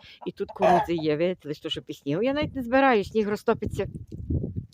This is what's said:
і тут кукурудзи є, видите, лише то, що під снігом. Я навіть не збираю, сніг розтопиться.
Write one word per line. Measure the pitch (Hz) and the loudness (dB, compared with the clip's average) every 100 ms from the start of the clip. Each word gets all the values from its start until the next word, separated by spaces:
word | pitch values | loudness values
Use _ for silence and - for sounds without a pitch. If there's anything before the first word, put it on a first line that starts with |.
| - - 180 | -12 -14 -10
і | |
тут | - 196 | -8 -8
кукурудзи | - 180 - - | 2 4 4 4
є, | 170 156 151 | -2 0 2
видите, | 175 180 147 | 0 -2 -8
лише | 151 | -8
то, | 160 | -6
що | 151 | -8
під | - 147 | -8 -8
снігом. | 139 156 | -4 0
Я | 247 | 0
навіть | 285 311 | 0 -2
не | 269 | -4
збираю, | 233 262 269 220 | 0 4 6 4
сніг | 185 220 208 | 2 0 0
розтопиться. | 208 - 220 - - 190 - - - - - - - - | 0 0 0 -2 -4 -6 -8 -12 -10 -4 -2 -4 -8 -10